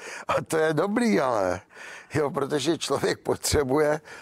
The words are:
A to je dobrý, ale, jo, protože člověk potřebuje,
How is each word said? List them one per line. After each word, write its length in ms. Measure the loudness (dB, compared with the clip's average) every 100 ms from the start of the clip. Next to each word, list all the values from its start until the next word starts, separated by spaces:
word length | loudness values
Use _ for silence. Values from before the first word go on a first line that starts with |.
| -14 -10 -2
A 140 | -2
to 160 | 0 0
je 160 | 2
dobrý, 460 | 2 0 0 2 2
ale, 420 | 2 2 0 -2 -6 -18 -16 -16 -4
jo, 160 | -2 0
protože 460 | -2 -2 0 0 -2
člověk 420 | 0 0 0 0
potřebuje, 840 | -2 -2 0 2 2 2 2 0 -4 -18